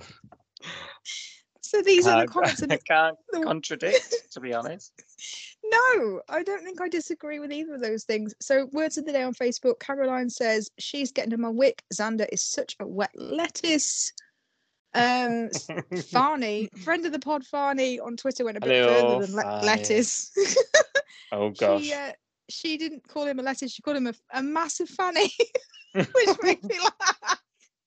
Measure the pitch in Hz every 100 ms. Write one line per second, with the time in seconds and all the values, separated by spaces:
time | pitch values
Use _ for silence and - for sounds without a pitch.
0 | - - - - _ - - - - -
1 | - - - - _ _ - 415 381 359
2 | 349 - - 349 - - 139 151 - 160
3 | 160 156 - 349 320 156 - 151 180 508
4 | - 466 - - 123 117 131 180 - _
5 | _ _ - - - - 440 453 508 453
6 | 220 185 - 311 359 392 339 349 359 339
7 | - 330 302 294 294 294 320 277 233 220
8 | - 220 214 - - 269 269 285 311 311
9 | 302 277 254 233 247 - 254 - - 277
10 | 262 254 247 - 233 220 208 - - 285
11 | 269 - 220 233 233 226 269 - _ 185
12 | 214 220 208 190 - - - - 196 190
13 | 202 - - 311 339 - 339 302 - -
14 | - - - _ _ _ _ _ _ -
15 | 240 247 240 233 226 - - 170 - 180
16 | - 254 277 302 226 208 214 - 185 339
17 | 339 294 269 302 262 285 285 269 262 247
18 | - 233 269 254 233 110 131 127 120 120
19 | 120 123 190 202 104 104 208 214 208 220
20 | 247 - - - 392 - - 622 - 554
21 | - - - 104 104 104 104 101 98 98
22 | 285 - _ _ - - 330 311 320 294
23 | - 302 285 262 262 262 254 - - 285
24 | 247 220 _ 254 277 320 330 - 339 -
25 | 370 330 403 - 466 508 - - _ 381
26 | - 523 403 427 370 370 302 370 359 -
27 | 381 - 427 - _ _ _ _